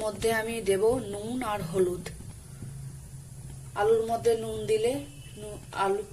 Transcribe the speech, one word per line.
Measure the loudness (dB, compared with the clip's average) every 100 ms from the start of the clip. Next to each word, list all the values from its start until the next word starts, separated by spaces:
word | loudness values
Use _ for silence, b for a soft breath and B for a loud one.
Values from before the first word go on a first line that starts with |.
মধ্যে | 0 0 2 2
আমি | 0 0 2
দেব | 6 6 4 0
নুন | -6 -4 -2 -2
আর | -2 0
হলুদ। | 2 2 2 -6 -10 -12 -12 -14 -12 -12 -10 -10 -12 -12 -14 -14 -14 -12 -12 -8 0
আলুর | 6 6 4
মধ্যে | 4 4 4
নুন | 0 -4 2
দিলে | 4 4 0 -4 -12 -14 -12
নু-, | -10 -10 -8 0 2
আলু, | 2 -2